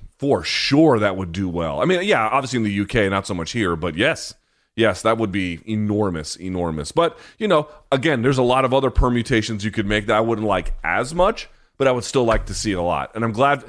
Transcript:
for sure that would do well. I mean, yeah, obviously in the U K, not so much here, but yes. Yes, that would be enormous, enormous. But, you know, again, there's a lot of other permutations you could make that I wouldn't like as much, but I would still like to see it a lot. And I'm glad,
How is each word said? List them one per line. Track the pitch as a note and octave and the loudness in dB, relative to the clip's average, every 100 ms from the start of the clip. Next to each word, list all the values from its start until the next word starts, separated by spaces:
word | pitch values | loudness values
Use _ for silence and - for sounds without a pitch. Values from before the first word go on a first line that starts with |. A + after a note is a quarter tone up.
| - - | -20 -6
for | C#3+ G#2+ | 0 0
sure | - - - C#3+ D#3+ A#2 | 0 -4 0 4 6 4
that | G#2 F#2+ | 2 0
would | F#2 | -6
do | E2+ F#2+ | -4 -4
well. | E2+ E2 D2 | -2 -2 -2
I | C3+ | 0
mean, | F#3 | 0
yeah, | G3 D#3 G#2+ | 2 0 2
obviously | C3 C3 B2 | 0 -2 -2
in | |
the | G#2+ | -2
U | G2+ | -2
K, | G2+ B2 G2 | -2 0 0
not | G2 - | 0 -4
so | |
much | F#2 D#2+ | -6 -6
here, | A#2+ G2 | -2 -2
but | E2 E2+ D#2+ | -2 -4 0
yes. | C3 D#3 - - _ _ _ - | 0 -2 -8 -16 _ _ _ 0
Yes, | A2 F2+ | 0 2
that | A2 A2+ | 0 0
would | G#2+ | 0
be | F#2+ F2+ E2 G#2+ | -2 -4 -6 -6
enormous, | G#2+ G#2 G#2 G#2 E2+ D2+ - | -2 0 0 0 -4 -8 -10
enormous. | F#2 F#2 E2+ D#2 C#2+ | -6 -4 -4 -4 -4
But, | - E3 - - - | 0 0 -2 -16 -6
you | G#3+ | 0
know, | E3 D3 - - | 2 0 -8 -2
again, | C3+ D#3 C3 | 0 2 2
there's | A#2+ C3 | 2 2
a | |
lot | B2 C3 C3 | 4 4 2
of | |
other | C3+ C3 | 2 2
permutations | - B2+ A#2+ A2+ A#2+ A2 G#2+ | 2 2 2 0 0 0 -4
you | G#2+ | -4
could | A2+ G2+ | -2 0
make | G#2 G#2 | 0 2
that | G#2+ | 2
I | |
wouldn't | A2+ A2 G#2+ | 2 0 0
like | F#2+ E2+ - | 0 0 -4
as | D#2 F#2 B2+ | -2 -2 -2
much, | E3 F#3+ A3+ - _ _ - | 0 0 0 -8 _ _ -2
but | C3+ | 0
I | |
would | B2+ | 0
still | - C3+ | 0 0
like | A#2 A2 G2 | 2 2 0
to | |
see | F#2 A2 | -6 -2
it | F#2 | 0
a | |
lot. | F2 D#2 C2+ | 0 -2 -4
And | A2 | -4
I'm | A#2 | -2
glad, | G#2 C#3 C#3 | 2 2 0